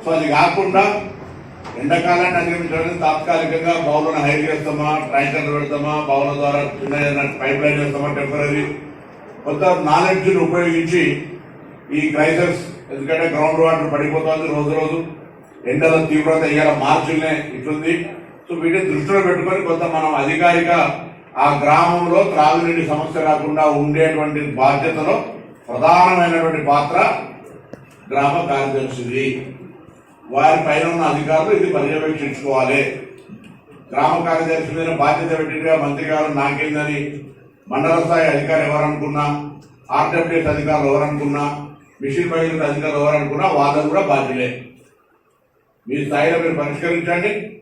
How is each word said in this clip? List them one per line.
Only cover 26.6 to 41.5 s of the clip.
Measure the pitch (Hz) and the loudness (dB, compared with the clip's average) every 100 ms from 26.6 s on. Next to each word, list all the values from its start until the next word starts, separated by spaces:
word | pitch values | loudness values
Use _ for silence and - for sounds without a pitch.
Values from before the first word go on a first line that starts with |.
| 143 | 2
పాత్ర | 143 147 - 143 135 - - - - - - - - - | 2 2 2 2 0 -8 -16 -20 -20 -20 -20 -20 -20 -4
గ్రామ | 139 143 - 139 | 0 2 0 -2
కార్యదర్శిది. | 135 139 139 131 127 120 127 135 123 - - - - - - - - - | -2 0 -2 -4 -6 -6 -4 -2 -4 -10 -16 -18 -20 -20 -20 -20 -20 -6
వారి | 131 131 156 160 | 2 4 4 2
పైన | 156 165 | 0 0
ఉన్న | 170 156 | 0 0
అధికారులు | 147 147 160 208 190 | 0 2 2 4 4
ఇది | 180 | 4
పర్యవేక్షించుకోవాలి. | - 143 156 156 143 139 - 139 131 127 143 - - - - - - - - - - - | 2 0 -2 -2 -4 -6 -6 -2 0 2 0 0 -4 -14 -18 -20 -20 -20 -20 -20 -20 -8
గ్రామ | - 139 170 170 | 0 0 0 0
కార్యదర్శి | 160 160 160 - 160 | -2 0 -2 -4 -4
మీద | 165 165 | -4 0
బాధ్యత | 151 151 165 160 | 0 0 -2 -4
పెట్టినగా | 156 156 160 160 | -4 -4 0 0
మంత్రి | 143 143 143 | 0 -4 -2
గారు | 156 151 143 | -2 0 0
నాకేందని | 139 143 156 151 147 143 143 - - - - _ - | -2 -2 -4 -2 -4 -4 -6 -10 -16 -20 -20 _ -8
మండల | 147 156 165 165 | -2 2 2 2
స్థాయి | 170 160 | 2 2
అధికారులు | 143 143 156 147 | 2 2 0 2
ఎవరనుకున్నా, | 147 151 147 147 143 147 147 147 - - - - 156 | 0 0 -2 -4 -2 -2 -2 -6 -14 -20 -20 -4 -2
ఆర్డబ్ల్యూఎస్ | - 170 170 165 151 | 0 0 0 0 0
అధికారులు | 143 147 151 143 | -2 0 0 2
ఎవరనుకున్నా, | 139 147 147 143 143 143 | 2 2 -2 -2 -2 -2